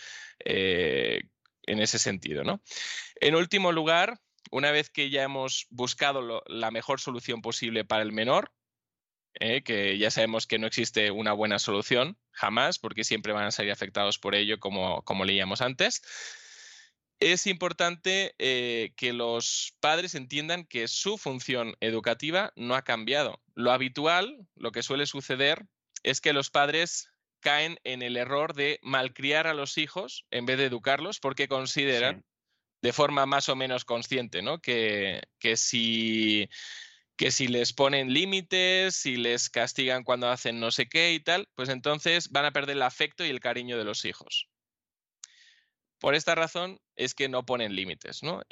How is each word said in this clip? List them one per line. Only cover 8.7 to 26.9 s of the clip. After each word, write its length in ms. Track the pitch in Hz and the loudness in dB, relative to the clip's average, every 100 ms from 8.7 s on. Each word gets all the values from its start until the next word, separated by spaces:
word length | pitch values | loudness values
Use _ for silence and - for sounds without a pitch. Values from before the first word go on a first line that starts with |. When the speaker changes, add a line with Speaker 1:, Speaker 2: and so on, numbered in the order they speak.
| _ _ _ _ _ _ - | _ _ _ _ _ _ -6
Speaker 1:
eh, 240 | 110 127 | -2 0
que 340 | 135 110 101 98 | 0 0 0 2
ya 120 | 107 | 2
sabemos 380 | - 110 113 - | 2 2 0 -2
que 120 | 110 | -2
no 80 | 110 | 0
existe 440 | - 117 - 104 | -2 0 2 2
una 220 | 101 110 | 2 0
buena 260 | 104 107 101 | 2 2 0
solución, 580 | - 101 - 120 143 202 _ | 0 0 2 2 2 -4 _
jamás, 480 | - 101 110 143 180 | -4 0 2 2 0
porque 240 | 110 98 | -6 -4
siempre 300 | 117 110 104 | -2 -2 -2
van 120 | 104 104 | -2 -2
a 60 | |
salir 200 | - 104 | -2 -2
afectados 460 | 101 98 101 101 - | -2 -4 -2 0 0
por 160 | 98 | 0
ello, 260 | 101 104 107 | 0 2 -2
como, 440 | 98 98 92 85 | -2 -2 -2 -2
como 220 | - 98 95 | -2 -2 2
leíamos 360 | 98 95 107 | 2 0 0
antes, 400 | 127 131 196 - - - - - - - - - - _ _ _ | -2 0 0 -2 -8 -14 -12 -14 -18 -20 -20 -20 -20 _ _ _
es 280 | 160 180 202 | 2 4 0
importante, 840 | 185 175 165 175 170 185 190 196 - | 0 -2 0 -2 0 0 0 0 -2
eh, 560 | 131 127 123 117 107 - | 0 0 0 -2 -4 -4
que 160 | 127 | -4
los 640 | 120 117 117 117 - - - | -2 -2 -2 -2 -4 -6 0
padres 340 | 151 160 180 170 | 2 2 0 -6
entiendan 500 | 139 139 156 175 165 | -6 -6 -4 -6 -6
que 220 | 123 113 | -4 -4
su 300 | - 196 214 | -2 -4 -4
función 580 | 147 131 - 127 117 - | -6 -6 -4 -2 -4 -2
educativa 720 | 113 113 110 117 151 175 208 - | -2 0 0 -2 0 -2 -2 -4
no 200 | 120 127 | -2 0
ha 80 | |
cambiado. 580 | - 117 110 143 131 - _ - | 0 -2 0 0 0 -4 _ -2
Lo 160 | 120 | 2
habitual, 760 | 127 131 139 151 175 208 285 190 - | 2 0 0 2 2 2 -6 -20 -10
lo 160 | 117 | -6
que 120 | 117 | -4
suele 220 | - 139 156 | -2 -2 -2
suceder, 600 | 139 - 131 139 160 214 _ _ - | -4 -4 2 2 2 -4 _ _ -6
es 180 | - 135 | -2 0
que 100 | 160 | 2
los 180 | 143 135 | 2 2
padres 600 | 147 143 156 170 | 2 4 2 0